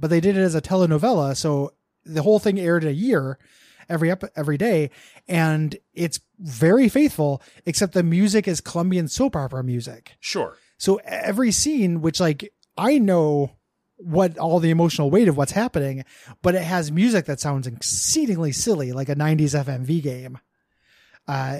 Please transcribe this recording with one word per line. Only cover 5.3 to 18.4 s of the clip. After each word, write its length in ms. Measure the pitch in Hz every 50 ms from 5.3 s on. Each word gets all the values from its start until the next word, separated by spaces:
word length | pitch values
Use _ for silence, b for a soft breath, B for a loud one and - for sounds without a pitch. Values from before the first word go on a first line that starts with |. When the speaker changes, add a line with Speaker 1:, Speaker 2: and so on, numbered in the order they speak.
| 180 165 160 160 156 156 156 147 - - _ _ -
Speaker 1:
it's 240 | - 175 160 - - _ _ _ -
very 480 | 185 156 123 113 160 165 196 262 269 208
faithful, 520 | - 269 302 269 - - 151 143 139 135 b b b b b
except 300 | 175 160 - 202 175 -
the 80 | 185
music 460 | 175 165 165 180 202 208 196 220 - 196
is 120 | 165 -
Colombian 460 | - - - 170 170 185 185 180 165
soap 300 | 143 - - 262 269 -
opera 260 | 156 135 127 135 131
music. 540 | 123 127 120 120 117 127 117 - _ - - _
Speaker 2:
Sure. 380 | - - - 190 123 80 - b b b b b
Speaker 1:
So 220 | - 190 196 - -
every 480 | - - - - - 196 220 262 226
scene, 480 | 190 - - 294 311 269 202 180 170 165
which, 180 | 156 165 - -
like, 340 | 180 160 147 139 - - _ _ _ _ -
I 220 | - 185 247 302 285
know 540 | 214 196 185 170 156 151 147 143 139 135 _ _ _ _ _ _ _ _ _ -
what 380 | 180 175 151 185 190 175 160
all 220 | - - 170 165 175
the 120 | 165 165
emotional 420 | 165 165 170 165 - - 147 139
weight 160 | 160 214 240 185
of 80 | 143
what's 160 | 143 139 -
happening, 520 | - 196 233 247 - 156 139 135 135 135 127 B B B B B 117 B
but 140 | - 180 180
it 60 | 185
has 280 | 170 160 185 180 160 147
music 360 | 151 170 208 247 226 185 139
that 120 | - 143 -
sounds 300 | - 147 139 135 123 127
exceedingly 840 | 117 - - - - - - - - 320 302 240 190 165